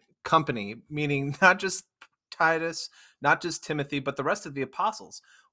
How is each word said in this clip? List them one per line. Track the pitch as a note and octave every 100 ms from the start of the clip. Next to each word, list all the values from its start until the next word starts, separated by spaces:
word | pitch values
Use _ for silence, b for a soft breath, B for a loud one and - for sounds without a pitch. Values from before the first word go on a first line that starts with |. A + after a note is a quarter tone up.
| _ _
company, | - D#3+ D3 A#2 G2+ A2+ -
meaning | D3+ D3 C#3 C#3 C#3+
<laughs> |
not | F#3 F#3+
just | F#3+ - - _ - _ -
Titus, | - D#3+ D#3+ E3 D#3+ - b b b
not | C#3+ D#3+
just | F3 -
Timothy, | - D3+ C#3 C#3+
but | C#3+
the | D3+
rest | C#3 G#3 D#3+
of |
the | C#3
apostles? | C3 - G#3 A3 - - b b b